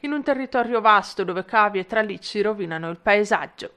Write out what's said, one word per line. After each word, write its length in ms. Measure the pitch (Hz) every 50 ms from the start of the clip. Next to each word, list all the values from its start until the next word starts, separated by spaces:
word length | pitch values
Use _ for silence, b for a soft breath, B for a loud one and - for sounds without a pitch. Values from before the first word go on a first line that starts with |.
in 100 | - 294
un 60 | 294 294 277
territorio 580 | - 277 262 269 247 - 254 240 233 240 226
vasto 420 | 214 220 214 202 190 - - - 190
dove 220 | 180 180 180 185
cavi 340 | - - 220 208 208 202 190
e 60 | 185
tralicci 560 | - 233 220 220 208 190 175 - - - 208
rovinano 480 | 202 208 214 202 196 170 165 160 165 165
il 80 | 170 175
paesaggio. 760 | _ 220 202 208 208 202 220 165 147 - _ - - - _